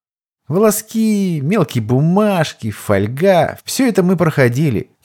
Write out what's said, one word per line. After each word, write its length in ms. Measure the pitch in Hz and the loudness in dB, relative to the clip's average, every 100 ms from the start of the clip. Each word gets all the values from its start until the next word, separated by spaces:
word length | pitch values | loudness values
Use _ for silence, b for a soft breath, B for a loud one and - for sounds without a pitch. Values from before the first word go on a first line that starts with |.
| _ _ _ _ - | _ _ _ _ -6
Волоски, 920 | 170 220 208 - 220 220 208 190 160 | 0 2 0 -6 -2 0 0 -2 -2
мелкие 400 | 135 214 170 120 | -2 0 0 -2
бумажки, 880 | 107 127 156 185 214 185 156 - 113 | 0 0 2 2 2 0 -4 -6 -10
фольга — 880 | 101 - 98 104 131 196 180 143 - | -8 -2 0 0 0 2 4 2 -4
всё 240 | - - 262 | -8 -2 0
это 160 | 190 | 2
мы 140 | 175 180 | 2 2
проходили. 720 | 170 147 123 120 156 104 - _ | 0 2 2 2 -2 -2 -6 _